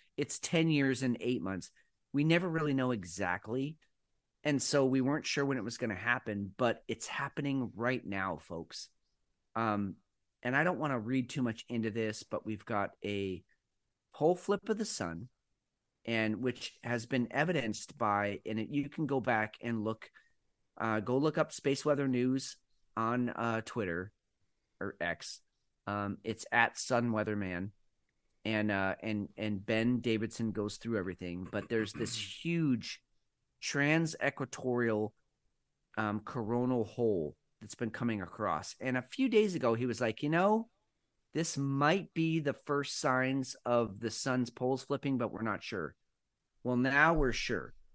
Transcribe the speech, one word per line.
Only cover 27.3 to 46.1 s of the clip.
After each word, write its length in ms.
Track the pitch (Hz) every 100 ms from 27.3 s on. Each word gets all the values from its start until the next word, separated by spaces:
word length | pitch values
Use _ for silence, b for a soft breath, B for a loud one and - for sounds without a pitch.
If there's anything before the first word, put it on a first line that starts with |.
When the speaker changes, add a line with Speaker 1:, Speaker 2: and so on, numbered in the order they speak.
| 104 95 87 98 - _ _ _ _ _ _
Speaker 1:
and, 260 | 101 110 107
uh, 240 | 98 95 92
and, 260 | 110 107 101 -
and 300 | 107 101 101
Ben 320 | 110 113 123
Davidson 540 | 120 110 110 - 113
goes 240 | 107 104 -
through 200 | 117 110
everything. 500 | 92 87 90 87 90
But 180 | 107 98
there's 240 | 113 104
this 240 | - 113 113
Speaker 2:
<clears throat> 260 | 101 -
Speaker 1:
huge 580 | 165 170 156 120 - - _ _ _ _ _ _
trans-equatorial, 1500 | - 143 143 160 160 160 139 - 131 - 127 120 120 107 107 - _ _ _ _ _ _ _ -
um, 220 | 107 104
coronal 640 | 107 131 107 120 127 127
hole 520 | 104 - 117 98 73 - _ -
that's 140 | 107
been 160 | - 117
coming 320 | - 120 107
across. 540 | 90 - 104 80 90 -
And 160 | 131 127
a 60 |
few 260 | 120 - 262
days 280 | 214 214 170
ago, 180 | 120
he 120 | 117 123
was 140 | 110
like, 220 | 120 110
"You 60 | 147
know, 400 | 160 196 220 226 _ _ _ _ _ _
this 240 | 147 165 -
might 560 | 139 139 143 190 -
be 260 | - 165 160
the 120 | 143
first 480 | 127 - 143 139 -
signs 560 | 147 127 131 135 131 - -
of 340 | 120 113 98
the 100 | 113
sun's 400 | - 143 127 120
poles 340 | - 127 131
flipping, 340 | - 143 139 131
but 140 | 117
we're 100 | 95
not 200 | 110 98
sure." 320 | - 101 76 - _